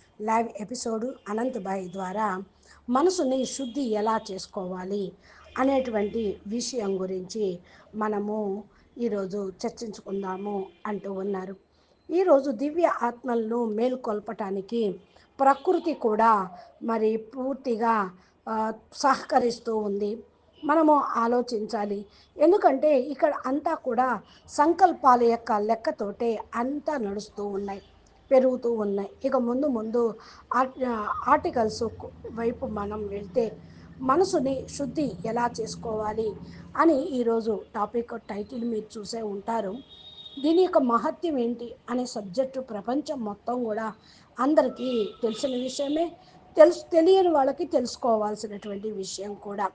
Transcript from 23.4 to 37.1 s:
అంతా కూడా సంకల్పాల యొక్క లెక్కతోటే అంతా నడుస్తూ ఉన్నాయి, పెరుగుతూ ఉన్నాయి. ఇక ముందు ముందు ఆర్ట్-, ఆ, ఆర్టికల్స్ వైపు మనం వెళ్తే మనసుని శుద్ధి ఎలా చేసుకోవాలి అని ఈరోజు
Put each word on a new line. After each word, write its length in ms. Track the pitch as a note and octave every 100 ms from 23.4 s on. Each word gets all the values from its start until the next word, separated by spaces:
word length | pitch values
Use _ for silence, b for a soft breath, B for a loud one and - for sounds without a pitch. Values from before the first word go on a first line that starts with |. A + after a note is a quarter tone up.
| B3+
అంతా 280 | C#4+ E4+
కూడా 460 | D#4+ B3+ A3+ B3+ G#3+ - b -
సంకల్పాల 760 | - D4 E4+ F#4 - C4+ B3
యొక్క 300 | A#3 A#3 -
లెక్కతోటే 840 | G#3+ G#3 A3+ - - G3+ G3+ A#3 A3 -
అంతా 420 | A3+ B3+ C#4+ D4+ D4
నడుస్తూ 500 | G3+ G3+ - - G3+
ఉన్నాయి, 360 | G3 G3+ G3 - _ _ _ -
పెరుగుతూ 420 | C4+ C4 B3+ A#3
ఉన్నాయి. 380 | A3+ G#3 G3 G3 -
ఇక 120 | C4 C4
ముందు 300 | A#3+ B3 D4
ముందు 480 | A#3 A3 A#3+ A#3 G#3+ B B -
ఆర్ట్-, 300 | B3 C4 C4+
ఆ, 400 | B3+ A3+ G#3 - B3
ఆర్టికల్స్ 540 | D4+ F4 B3 G#3+ - A3 - - - A#4
వైపు 360 | A3+ A#3 A#3+ B3
మనం 400 | G#3+ G3+ G#3+ G3+
వెళ్తే 500 | G3+ - B3+ A3 - B B B -
మనసుని 680 | C4 D4+ F#4+ E4+ C4 C4 -
శుద్ధి 440 | - C#4 C4+ C#4 F3+ A3+
ఎలా 240 | A#3 A#3+ A#3
చేసుకోవాలి 720 | A3 - A#3 G#3+ G#3+ A3 A3 F#3 B B B -
అని 260 | E4 C4+
ఈరోజు 580 | E4+